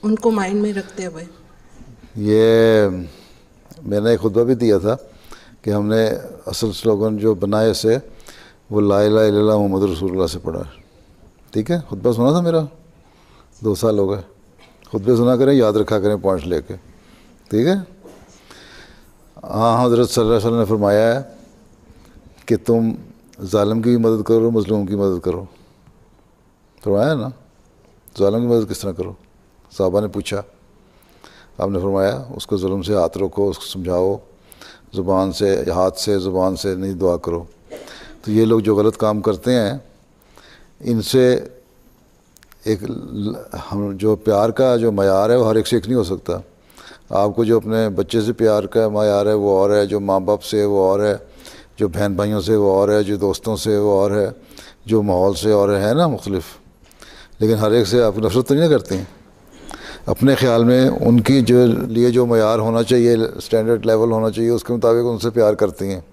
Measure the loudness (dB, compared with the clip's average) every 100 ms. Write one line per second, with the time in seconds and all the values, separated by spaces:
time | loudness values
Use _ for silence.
0 | -2 0 0 0 -2 -2 -2 -4 -10 -10
1 | -12 -12 -20 -20 -20 -20 -20 -20 -20 -20
2 | -18 -6 0 4 4 4 4 4 2 -2
3 | -12 -18 -20 -20 _ _ _ -18 -6 -2
4 | 0 0 0 0 0 2 2 2 0 -4
5 | -8 -20 -20 -20 -20 -10 -4 -2 0 0
6 | 0 -2 -8 -14 -12 -6 -6 -2 -2 0
7 | -2 0 -2 0 -2 0 0 0 0 -2
8 | -4 -20 -20 -20 -20 _ _ 0 2 2
9 | 4 4 2 2 2 2 0 0 -2 -2
10 | -4 -2 -4 -4 -8 -10 -12 -18 _ _
11 | _ _ -20 _ _ -6 -4 -4 -6 -4
12 | -2 0 2 2 0 -2 -4 -12 _ _
13 | _ _ _ _ _ _ -4 0 0 0
14 | 0 -4 -10 _ _ _ -20 _ _ -6
15 | 0 2 2 2 4 4 4 2 0 0
16 | 0 0 -2 -2 -2 -6 -6 -16 -16 -20
17 | _ -20 -20 _ _ -2 0 -2 -6 -18
18 | -20 -20 -20 -20 _ -20 -20 -20 -20 -20
19 | -20 _ -20 -20 -10 -2 2 2 2 2
20 | 2 2 2 2 2 0 0 0 2 2
21 | 2 0 -6 -18 -20 _ _ _ _ -20
22 | -20 -20 -20 -20 -4 -4 0 0 0 -4
23 | -14 -20 _ -16 -4 0 0 0 0 2
24 | 2 0 2 2 2 0 0 -2 -2 -2
25 | -2 -2 -4 -6 -10 -20 _ _ _ _
26 | _ _ _ _ _ _ _ _ -2 0
27 | 0 -2 -6 -12 _ _ _ _ _ _
28 | -20 -2 0 0 0 0 0 -6 -8 -8
29 | -10 -10 _ _ _ _ _ -4 0 0
30 | -2 -6 -8 -10 -10 _ _ _ _ _
31 | _ _ -20 -20 -20 -8 -4 -4 -2 0
32 | -2 -2 -10 -16 -6 -4 -2 -4 -2 -2
33 | -2 -2 -6 -2 -4 -4 -12 -10 -4 -2
34 | -2 -4 -10 _ _ -20 -20 -20 _ -8
35 | -2 0 0 -2 0 0 -2 0 -2 -2
36 | -4 -2 -2 -2 -2 -2 -6 -6 -6 -2
37 | -2 -2 -4 -8 -10 _ _ -20 -20 -20
38 | -20 -16 -2 2 4 2 2 2 2 0
39 | -2 0 -2 -4 -2 0 -2 -6 -14 _
40 | _ _ _ -20 -20 -20 -20 _ -4 -4
41 | 0 2 4 2 -4 -20 _ _ _ _
42 | _ _ _ _ _ -12 -4 -4 -4 -10
43 | -10 -8 -8 -8 -12 -14 -8 -6 -6 -2
44 | 0 0 0 2 0 2 2 2 0 2
45 | 2 2 4 2 4 2 2 -2 0 -2
46 | -2 -6 -6 -8 -8 _ _ -20 -20 -20
47 | _ 0 0 0 2 2 2 -2 -2 -2
48 | -2 -2 -2 0 2 2 0 0 0 0
49 | 0 2 2 2 2 2 4 2 0 -2
50 | 0 0 0 -2 -2 -2 0 2 2 2
51 | 0 -2 -8 -20 -20 -20 -20 -6 -4 -2
52 | -4 -2 -2 -2 0 0 2 2 2 0
53 | 0 -2 -2 -2 -6 -6 -2 0 2 2
54 | 2 0 -2 -6 -20 -20 -20 _ -2 0
55 | 2 2 0 0 0 2 2 0 0 0
56 | 0 -2 -6 -8 -8 -20 _ _ _ _
57 | -20 -20 -20 -4 -2 0 2 2 2 2
58 | 2 0 -2 0 0 2 2 2 0 -8
59 | -8 -18 -20 _ _ -20 -20 -18 -18 -14
60 | -6 0 2 2 2 4 4 4 2 2
61 | 2 4 4 2 4 4 4 2 -2 0
62 | 2 2 2 2 2 2 0 0 2 4
63 | 4 2 0 -6 -2 -2 2 0 2 2
64 | 2 0 -2 -2 0 -2 -2 -2 2 2
65 | 0 -2 -2 2 2 2 -2 -2 -8 -8
66 | -12